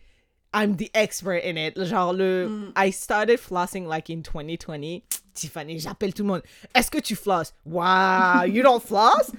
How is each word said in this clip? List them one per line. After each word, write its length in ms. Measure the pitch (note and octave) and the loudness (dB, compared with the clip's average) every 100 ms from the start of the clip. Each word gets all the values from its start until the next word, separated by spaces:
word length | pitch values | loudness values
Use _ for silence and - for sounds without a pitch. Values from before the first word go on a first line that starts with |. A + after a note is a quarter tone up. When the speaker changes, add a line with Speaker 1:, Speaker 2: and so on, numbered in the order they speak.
| - _ _ _ - | -20 _ _ _ -6
Speaker 1:
I'm 240 | G3 G#3 F3+ | -2 0 -2
the 120 | A3 | -2
expert 500 | A3 G#3+ - F#3 F3 | 0 0 -2 -4 -4
in 140 | F3+ E3 | -2 -4
it. 200 | D#3 F3+ | -6 -4
Genre, 360 | F3 G#3+ F3+ | -2 0 0
le, 340 | F#3 F#3+ F#3 A3 | 2 2 0 -2
Speaker 2:
Mm. 240 | G#3+ G3+ - | -6 -4 0
Speaker 1:
I 140 | G3 | 0
started 480 | - - G#3+ G#3+ A#3+ | 0 -2 0 2 2
flossing, 480 | - F3+ F#3 F#3+ E3 | 0 -4 -4 -6 -6
like, 220 | D#3+ - | -8 -8
in 140 | E3 | -12
twenty 340 | D3+ E3 D3+ E3 | -8 -10 -8 -10
twenty. 460 | - D3+ D3+ F3 - - _ | -10 -10 -10 -12 -10 -10 _
Tiffany, 440 | - D#3+ E3 D3 E3 | -14 -12 -12 -12 -10
j'appelle 340 | - G3 G3+ | -12 -6 -6
tout 100 | - | -4
le 60 | G3+ | -4
monde. 140 | F3+ - - - | -4 -8 -20 0
"Est-ce 160 | B3 A#3 | 0 2
que 120 | D#4 | -4
tu 120 | - G#3 | -4 -6
flosses?" 360 | G3+ F3 D#3 _ - | 0 0 -2 _ -8
"Wow, 800 | E3+ F3+ F#3 F#3+ F#3 F#3 F3+ | -2 2 4 4 4 4 4
you 200 | F#3 G#3+ | 4 4
don't 180 | C4 A#3 | 6 4
floss?" 500 | - G3+ A#3 C#5+ C5 | 2 4 6 6 2